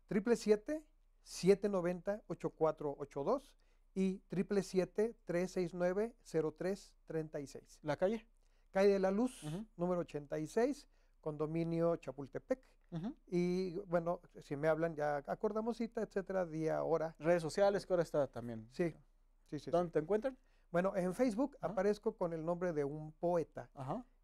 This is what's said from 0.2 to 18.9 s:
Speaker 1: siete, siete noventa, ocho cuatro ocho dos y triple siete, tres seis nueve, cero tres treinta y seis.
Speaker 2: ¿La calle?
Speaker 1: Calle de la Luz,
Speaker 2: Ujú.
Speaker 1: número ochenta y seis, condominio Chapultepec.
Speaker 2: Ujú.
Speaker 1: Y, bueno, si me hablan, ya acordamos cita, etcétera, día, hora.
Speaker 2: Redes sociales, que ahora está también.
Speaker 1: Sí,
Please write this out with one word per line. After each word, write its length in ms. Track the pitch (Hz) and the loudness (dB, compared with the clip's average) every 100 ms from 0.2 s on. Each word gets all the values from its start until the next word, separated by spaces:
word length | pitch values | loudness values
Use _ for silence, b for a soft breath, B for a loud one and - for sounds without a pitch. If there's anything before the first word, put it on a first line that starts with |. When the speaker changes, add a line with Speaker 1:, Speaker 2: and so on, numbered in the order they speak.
| 226 226 | 2 2
Speaker 1:
siete, 440 | 208 214 - 311 - _ _ _ | 4 2 2 -8 -8 _ _ _
siete 460 | - - 175 196 208 | -16 0 6 6 4
noventa, 560 | 190 170 180 202 214 - | 0 0 -2 -4 -6 -6
ocho 240 | 170 156 | -6 -4
cuatro 440 | - 156 151 151 139 | 2 0 2 -6 -6
ocho 280 | 143 143 | -8 -4
dos 280 | 147 269 - _ _ _ _ | -2 -2 -4 _ _ _ _
y 260 | 190 190 190 - | -2 0 -2 -6
triple 340 | 175 196 202 | -4 0 -2
siete, 500 | 175 185 175 - 226 - | 0 0 0 0 -2 -2
tres 260 | - 175 180 | -2 -2 0
seis 220 | 185 170 | -2 -4
nueve, 420 | 180 180 185 233 - | 0 0 0 -4 -8
cero 320 | - 160 156 156 | -4 0 0 -2
tres 380 | 175 202 - _ | -4 -4 -8 _
treinta 360 | - 160 156 156 | -8 -6 -6 -8
y 60 | 135 | -10
seis. 320 | 120 - - | -14 -18 -8
Speaker 2:
¿La 140 | 147 143 | -4 0
calle? 280 | 185 226 - _ _ _ _ | 0 0 -8 _ _ _ _
Speaker 1:
Calle 220 | 190 202 | 4 4
de 60 | 196 | 6
la 120 | 190 | 2
Luz, 320 | 196 247 - | 2 0 -2
Speaker 2:
Ujú. 220 | 151 170 220 | -8 -8 -8
Speaker 1:
número 240 | - 175 180 | -4 -2 0
ochenta 400 | 160 143 147 156 | -2 -8 -6 -6
y 80 | 156 | -2
seis, 400 | 226 254 277 - _ _ _ | 0 0 0 -10 _ _ _
condominio 760 | 160 151 156 165 165 165 170 165 | -8 -4 -2 0 0 2 2 0
Chapultepec. 640 | - 131 139 - - 262 _ _ - | -6 -10 -10 -8 -4 -4 _ _ -10
Speaker 2:
Ujú. 240 | 165 202 311 - | -8 -6 -10 -2
Speaker 1:
Y, 500 | 180 175 180 190 165 190 | 0 2 0 -2 -6 0
bueno, 320 | 170 165 180 - - | 0 0 -4 -8 -16
si 140 | - 143 | -8 0
me 100 | 160 | 2
hablan, 280 | 156 170 | 2 0
ya 280 | 147 147 147 139 | 0 -2 -2 -4
acordamos 500 | 180 214 214 226 226 | -2 -2 -2 -4 -4
cita, 240 | 226 233 | -4 -4
etcétera, 440 | 202 202 180 190 | -4 -4 -2 -2
día, 380 | 170 160 156 151 | 0 0 0 0
hora. 320 | 143 160 160 - | 2 0 0 -2
Speaker 2:
Redes 220 | 156 175 | 4 4
sociales, 440 | 160 196 202 196 | 2 4 4 4
que 80 | - | 0
ahora 100 | 175 | 0
está 240 | 156 156 135 | 2 0 0
también. 400 | 120 120 113 113 | -4 -8 -10 -10
Speaker 1:
Sí, 220 | - 170 | -2 -2